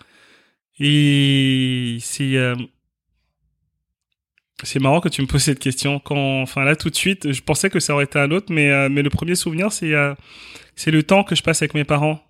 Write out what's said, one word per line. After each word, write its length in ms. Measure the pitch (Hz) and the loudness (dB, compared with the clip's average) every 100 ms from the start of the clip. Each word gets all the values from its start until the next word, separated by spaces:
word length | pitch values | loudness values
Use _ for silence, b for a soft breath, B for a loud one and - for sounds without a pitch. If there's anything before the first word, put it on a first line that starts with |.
| b b b b b b _ - | b b b b b b _ -4
et 1160 | 143 147 147 143 139 139 135 131 127 127 120 117 | 2 4 4 4 4 4 2 2 0 -2 -4 -6
c'est, 360 | - - 139 131 | -8 -6 -2 0
euh, 180 | 127 123 117 _ _ _ _ _ _ _ _ _ _ _ _ _ _ _ _ _ _ - | 0 -4 -10 _ _ _ _ _ _ _ _ _ _ _ _ _ _ _ _ _ _ -16
c'est 180 | - 139 | -8 -2
marrant 200 | 135 165 | 2 2
que 80 | 170 | 0
tu 120 | - | -2
me 40 | 131 | -2
poses 160 | 147 | 0
cette 160 | 151 135 | 0 0
question. 400 | 135 - 139 139 | -4 -4 -4 -4
Quand, 420 | - 143 139 135 | -4 -2 -2 -2
enfin 220 | 131 139 | -4 -2
là, 120 | 135 151 | 0 0
tout 140 | 165 | -2
de 60 | - | -2
suite, 360 | 185 190 151 | -2 -2 -4
je 100 | 131 | -4
pensais 280 | - 147 196 | -2 0 0
que 100 | 180 | 0
ça 140 | - | 0
aurait 100 | 143 | 0
été 140 | 143 151 | 0 0
un 120 | 143 | 0
autre, 160 | 180 202 | 0 -2
mais, 200 | 160 143 | 0 2
euh, 180 | 139 135 | 2 2
mais 120 | 143 | 0
le 80 | 143 | 0
premier 240 | - 170 | -2 -2
souvenir, 380 | 180 175 160 202 | -2 -2 -2 -2
c'est, 200 | - 165 | -4 -2
euh, 200 | 151 143 139 B B B B B - | 0 0 -4 B B B B B -6
c'est 140 | 156 | 2
le 120 | 156 | 2
temps 220 | 151 190 | 4 2
que 100 | 202 | 2
je 80 | - | 0
passe 180 | - 160 | 0 0
avec 120 | 151 | -2
mes 100 | 151 | -2
parents. 360 | 143 147 151 151 _ | 0 0 0 -2 _